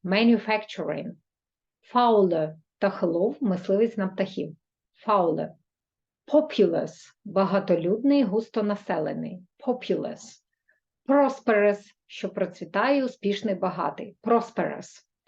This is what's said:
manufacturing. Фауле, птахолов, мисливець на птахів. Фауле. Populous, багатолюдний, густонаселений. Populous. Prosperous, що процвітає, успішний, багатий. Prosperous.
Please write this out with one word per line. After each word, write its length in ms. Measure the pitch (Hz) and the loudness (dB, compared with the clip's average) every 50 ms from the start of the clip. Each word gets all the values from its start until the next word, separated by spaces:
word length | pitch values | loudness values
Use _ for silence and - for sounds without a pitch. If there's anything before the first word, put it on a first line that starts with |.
| - | -6
manufacturing. 1040 | 180 185 208 233 233 233 208 - 214 214 208 214 - - - 160 156 151 156 160 - - - _ _ _ _ _ _ _ _ _ _ _ _ | -2 0 2 4 4 4 4 2 0 -2 -2 -4 -6 -10 -8 -6 -6 -6 -6 -8 -10 -12 -16 _ _ _ _ _ _ _ _ _ _ _ _
Фауле, 760 | _ _ - 247 247 233 226 208 190 180 170 160 156 156 156 - _ _ _ - | _ _ 0 2 4 4 6 6 4 4 2 0 -2 -4 -6 -10 _ _ _ -2
птахолов, 580 | - 196 196 - 190 170 165 170 185 233 285 - | -2 -2 -2 0 -2 0 0 0 0 -2 -2 -2
мисливець 560 | 285 208 180 180 - - 196 202 226 226 226 | -2 -2 -2 -2 -2 0 0 2 2 0 0
на 120 | 214 190 190 | -2 -4 -4
птахів. 480 | - - 196 190 - 156 - - 160 - _ _ _ _ _ _ _ | -2 -4 -6 -4 -6 -8 -10 -10 -10 -16 _ _ _ _ _ _ _
Фауле. 640 | _ - 226 214 196 180 165 160 165 151 - - _ _ _ _ _ _ _ _ _ _ _ _ _ _ - - | _ -2 0 2 2 2 2 0 -2 -4 -8 -10 _ _ _ _ _ _ _ _ _ _ _ _ _ _ 2 4
Populous, 800 | 302 - - - - 202 175 165 160 160 160 - - - - _ _ - | 4 4 4 2 2 2 2 2 0 -4 -4 -8 -14 -20 -20 _ _ -12
багатолюдний, 1000 | 202 170 190 196 185 190 196 190 - 180 170 160 175 202 226 247 277 285 285 262 | -4 0 0 0 2 0 0 2 2 0 2 2 0 0 0 2 4 4 4 4
густонаселений. 1200 | 190 185 220 220 - - 233 214 208 208 208 - - 185 165 156 151 151 160 160 156 185 180 - _ _ _ - | 2 0 -2 -4 -4 -4 -4 -2 -2 -2 -4 -4 -6 -4 -4 -4 -4 -4 -6 -8 -8 -10 -12 -18 _ _ _ -6
Populous. 540 | - 233 - - - 196 160 147 - - - - - - - _ _ _ _ _ _ _ _ _ _ _ _ _ - | -6 -6 -4 -4 -4 -4 -4 -4 -6 -10 -12 -16 -20 -20 -20 _ _ _ _ _ _ _ _ _ _ _ _ _ 2
Prosperous, 720 | 269 285 277 262 269 - - - 220 208 208 208 202 202 - _ _ _ _ | 2 4 4 2 0 -2 0 2 2 4 4 4 2 0 -4 _ _ _ _
що 220 | - - - - - | -20 -14 -10 -10 -6
процвітає, 760 | - - 190 175 - - - 156 165 196 220 262 285 277 262 | -4 -4 -4 -4 -6 -10 -12 -6 -4 -2 0 2 2 2 0
успішний, 500 | 254 - _ - 202 202 202 - 214 190 | -2 -4 _ -4 -2 -2 -2 -2 -4 -4
багатий. 640 | 175 185 185 170 165 165 156 - - - - - _ - | -2 -4 -4 -4 -4 -6 -6 -6 -8 -12 -16 -14 _ -2
Prosperous. 840 | 220 233 233 226 - - - 170 156 151 - 190 - - - _ _ _ _ _ | 2 2 2 0 -2 -4 -4 -4 -4 -4 -8 -12 -16 -20 -20 _ _ _ _ _